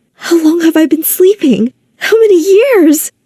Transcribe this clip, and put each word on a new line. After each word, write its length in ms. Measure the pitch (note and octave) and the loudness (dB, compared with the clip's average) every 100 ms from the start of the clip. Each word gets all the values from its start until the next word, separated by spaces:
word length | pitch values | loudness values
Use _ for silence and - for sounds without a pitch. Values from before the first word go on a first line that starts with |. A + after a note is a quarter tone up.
| _ | _
How 280 | _ - E4+ | _ -4 -2
long 180 | D#4 E4+ | 0 0
have 160 | E4 D#4+ | 0 0
I 100 | D#4 | 0
been 160 | D4+ | -2
sleeping? 680 | D#4+ - F#4 G#4+ D#4+ G3 A3+ - _ _ | -4 0 0 0 0 -2 -2 -8 _ _
How 220 | - A4+ | -2 0
many 220 | A4 F4+ | 2 2
years? 720 | E4+ G4 C#5 A#4 D#4+ D4+ - - | 2 0 2 2 2 0 -4 -16